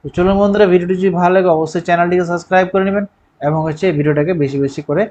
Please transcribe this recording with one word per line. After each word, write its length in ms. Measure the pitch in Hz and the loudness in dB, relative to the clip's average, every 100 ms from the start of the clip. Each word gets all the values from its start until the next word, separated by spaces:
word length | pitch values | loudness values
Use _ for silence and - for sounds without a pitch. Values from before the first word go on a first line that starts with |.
তো 60 | 143 - | -8 -2
চলুন 200 | 180 196 | 0 2
বন্ধুরা, 220 | 202 202 202 | 2 2 4
ভিডিওটি 220 | 180 175 190 | 4 2 0
যদি 100 | 190 175 | 0 2
ভালো 120 | 180 185 | 2 2
লাগে 140 | 185 160 | 2 0
অবশ্যই 260 | 160 175 170 | 0 -4 -2
চ্যানেলটিকে 360 | 170 175 180 170 | 0 2 0 -2
সাবস্ক্রাইব 360 | 170 - 185 185 | -6 0 0 2
করে 100 | 196 190 | 0 0
নেবেন 160 | 196 202 _ _ _ | -2 -6 _ _ _
এবং 180 | 147 156 156 | -2 -2 -2
হচ্ছে 180 | 156 190 | -2 -2
এই 40 | 151 | 0
ভিডিওটাকে 340 | 147 147 151 180 | 0 0 0 0
বেশি 160 | 139 139 | -2 0
বেশি 160 | 139 139 147 | -4 -4 -4
করে 140 | 147 214 | -2 -2